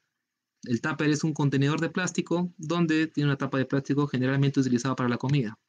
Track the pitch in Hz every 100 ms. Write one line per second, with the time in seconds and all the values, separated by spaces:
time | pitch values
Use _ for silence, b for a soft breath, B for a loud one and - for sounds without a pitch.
0 | _ _ _ _ _ _ - 117 156 151
1 | 151 147 165 151 143 135 139 151 170 190
2 | 180 - - 170 180 - 156 170 170 156
3 | 160 - 147 139 131 135 127 139 139 139
4 | 143 139 127 139 143 139 131 123 135 131
5 | 123 120 131 147 107 110